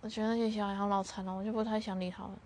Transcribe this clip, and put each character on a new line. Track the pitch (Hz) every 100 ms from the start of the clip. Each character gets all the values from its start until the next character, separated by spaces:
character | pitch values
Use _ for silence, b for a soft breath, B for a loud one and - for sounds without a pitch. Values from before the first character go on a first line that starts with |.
我 | 220
觉 | 220
得 | 214
那 | 233
些 | 226
小 | 214 202
孩 | 196
好 | 202
脑 | 196
残 | 190 - 190
哦， | 185
我 |
就 | 208
不 | 220
太 | 220 214
想 | 220 185
理 | 180
他 | - 196
们。 | 196